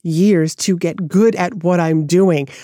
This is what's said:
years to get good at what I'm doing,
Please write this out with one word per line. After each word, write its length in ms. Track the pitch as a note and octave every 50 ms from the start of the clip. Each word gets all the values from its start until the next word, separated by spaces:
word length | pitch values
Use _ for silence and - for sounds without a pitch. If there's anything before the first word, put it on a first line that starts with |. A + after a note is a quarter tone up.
| -
years 520 | E3+ D#3+ D#3+ F#3+ G#3+ G3+ E3 D#3+ D#3+ -
to 220 | - - - F#3
get 300 | E3+ - E3 - - F3
good 280 | D3 - F#3+ A3 A3+ G#3
at 280 | G3 F3+ F3+ A#3 F#3+ D#3+
what 160 | F3 F3+ F3
I'm 260 | E3 D#3+ D#3+ D#3 D#3
doing, 440 | D3 E3+ F3+ F#3+ F#3+ E3 D3 C#3 - - -